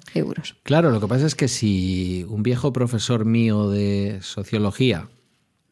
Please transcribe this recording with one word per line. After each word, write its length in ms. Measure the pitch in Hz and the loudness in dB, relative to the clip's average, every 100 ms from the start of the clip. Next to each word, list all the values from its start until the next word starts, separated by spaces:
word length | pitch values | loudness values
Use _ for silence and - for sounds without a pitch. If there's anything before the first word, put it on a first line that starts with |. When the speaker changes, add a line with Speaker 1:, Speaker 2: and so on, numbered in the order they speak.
| - 165 | -4 -4
Speaker 1:
euros. 400 | - - - - | -4 -6 -10 -10
Speaker 2:
Claro, 280 | - 156 165 | 0 4 4
lo 80 | 110 | 2
que 80 | 104 | 2
pasa 180 | 127 156 | 2 0
es 60 | 156 | 0
que 120 | 131 | -2
si 800 | - 107 95 92 92 92 90 87 | 0 0 2 0 0 -2 -4 -6
un 140 | 107 | -2
viejo 280 | 117 120 143 | -2 0 0
profesor 520 | 123 123 113 - 117 110 | 0 -2 -2 -2 0 2
mío 440 | 117 113 107 104 | 2 2 2 2
de 500 | 101 101 101 101 98 | 0 0 0 -2 -6
sociología 840 | - 104 95 107 104 - 127 85 - _ _ _ _ _ _ | -10 -10 -4 0 0 2 0 0 -6 _ _ _ _ _ _